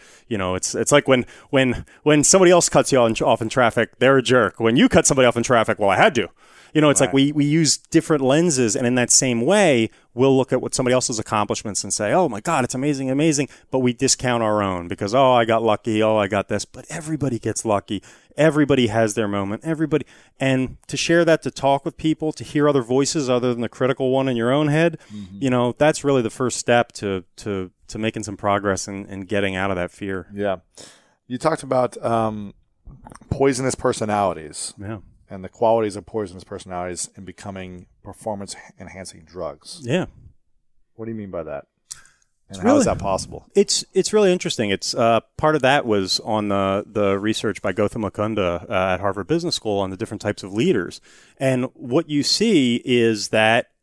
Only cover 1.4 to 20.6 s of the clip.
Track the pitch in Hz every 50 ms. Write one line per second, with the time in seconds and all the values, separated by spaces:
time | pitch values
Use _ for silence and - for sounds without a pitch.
1.4 | - _ - 135 131 123 110 - - - - _ - 151 151 151 139 - - 190
2.4 | 185 175 180 170 - - - 147 123 - 139 127 117 113 110 - - 147 113 -
3.4 | 120 107 - 127 120 110 - 120 107 - _ - 123 131 139 135 117 117 127 123
4.4 | 107 92 - - 113 113 117 156 247 254 - 170 156 - 147 135 127 120 - 120
5.4 | 113 - 127 113 110 117 101 - 104 98 92 113 185 220 143 113 92 - _ _
6.4 | _ _ _ - - _ - 156 151 147 135 - 139 - - 135 139 147 151 151
7.4 | 143 147 151 165 160 135 - - _ _ - 160 - - 160 139 135 127 139 160
8.4 | 170 180 143 131 123 107 101 135 123 120 127 123 120 110 - - 143 127 120 113
9.4 | 120 156 196 214 196 160 131 117 113 - _ _ _ _ - 120 131 135 131 131
10.4 | 123 - 135 123 110 117 - - 131 123 127 127 - - 120 107 - - 117 107
11.4 | 104 - 110 - - 110 92 - - 98 - - 110 104 139 180 180 135 104 104
12.4 | - 175 165 139 120 - - 127 135 151 143 135 135 127 131 139 156 165 143 139
13.4 | 139 - - - _ _ - 131 127 123 117 - 135 127 - - - 123 120 117
14.4 | 113 107 107 104 101 98 92 87 85 87 92 - 101 98 113 135 139 131 127 120
15.4 | 117 113 113 113 113 110 104 - - 113 110 107 110 110 110 107 101 95 104 98
16.4 | 98 - 107 101 - - - 131 - - 151 170 156 156 160 143 139 131 120 107
17.4 | - 110 101 - - 113 104 98 - - 107 92 - - - _ _ _ _ -
18.4 | 151 160 143 151 147 131 139 131 120 104 107 113 113 107 98 120 107 101 101 101
19.4 | 98 98 104 - - 160 160 147 160 143 156 139 120 _ - - _ _ _ -
20.4 | 139 135 131 131